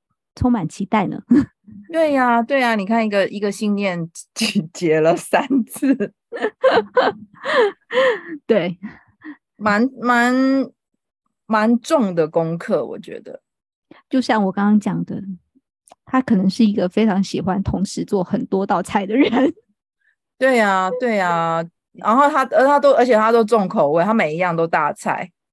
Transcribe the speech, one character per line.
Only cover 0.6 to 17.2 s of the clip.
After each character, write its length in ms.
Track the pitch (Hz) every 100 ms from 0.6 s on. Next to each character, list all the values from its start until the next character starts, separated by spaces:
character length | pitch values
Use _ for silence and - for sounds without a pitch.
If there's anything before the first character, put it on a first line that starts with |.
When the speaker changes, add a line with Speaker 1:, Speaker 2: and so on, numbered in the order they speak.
| 160
Speaker 1:
期 200 | - 196
待 200 | 214 165
呢。 140 | - -
<laughs> 640 | 254 - _ - - -
Speaker 2:
对 220 | 330 311
呀， 280 | 277 247 233
对 180 | 226 277
呀， 140 | 240
你 120 | 220 196
看 180 | 226
一 60 | 220
个， 180 | 202 185
一 100 | 202
个 140 | 202
信 220 | 202 208
念 360 | 202 202 175 165 - -
结， 340 | - 220 202 160
结 260 | - 170 156
了 160 | 156
三 320 | 302 - 185 277 269 220
次。 480 | - 277 269 202 _ _
<laughs> 2250 | - 427 - 523 - 285 - 523 220 - - 539 605 415 - - 480 523 415 339 311 -
Speaker 1:
对。 320 | 214 170 175 202 - _ _ 311 285 _ -
Speaker 2:
蛮， 240 | 208 208 254 262
蛮， 340 | 240 240 240 254 269 269 254 _ _ _ _ _ _ _
蛮 340 | - 214 214 240
重 340 | - 320 202
的 120 | 170 156
功 300 | 170 165 165
课， 260 | - 180
我 160 | 120 -
觉 220 | - -
得。 220 | - - _ _ _ _ _ - _
Speaker 1:
就 100 | 262
像 240 | 240 226
我 80 | 196
刚 140 | 185
刚 160 | 202 214
讲 240 | 208 170
的， 180 | 175 180 196 180 _ _ _ _ _ _ _
他 160 | 262
可 120 | 254
能 140 | 185 196
是 160 | -
一 80 | 226
个 160 | 208 185
非 160 | -
常 180 | 220 185